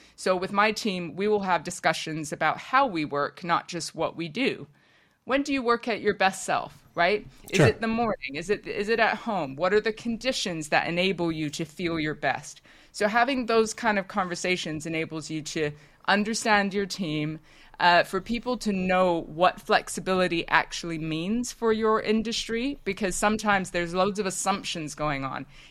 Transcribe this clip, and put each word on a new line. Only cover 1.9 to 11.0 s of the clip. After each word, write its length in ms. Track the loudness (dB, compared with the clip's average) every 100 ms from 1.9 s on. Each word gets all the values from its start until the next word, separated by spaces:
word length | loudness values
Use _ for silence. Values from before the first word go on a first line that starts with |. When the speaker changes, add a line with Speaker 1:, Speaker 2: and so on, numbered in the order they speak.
| 0 -4 -6 -6
Speaker 1:
about 260 | 0 0 0
how 260 | 0 2 2
we 180 | 0 -2
work, 380 | -2 -4 -4
not 240 | -2 -2 -2
just 280 | -8 -8 -4
what 200 | -4 -4
we 120 | -6
do. 400 | -2 -2 -2 -10 _ _ _ _ _ -2
When 180 | -2
do 100 | 0
you 80 | -2
work 260 | 2 0 0
at 140 | -2
your 120 | 0
best 320 | 4 2 2 -2
self, 320 | -2 -2 -14 -8 0
right? 300 | 2 2 -4 -18 -2
Is 80 | 4
Speaker 2:
Sure. 100 | 6
Speaker 1:
it 140 | 4
the 60 | 0
morning? 480 | 0 0 -2 -6 -6
Is 140 | -2
it, 160 | -2 -2
is 220 | -4 0
it 100 | 2
at 160 | 2 2
home? 360 | -2 -2 -2 0
What 180 | 2
are 80 | 4
the 120 | 2
conditions 760 | -4 -6 -4 -2 -2 -2 -4 0
that 180 | 2 2
enable 440 | 0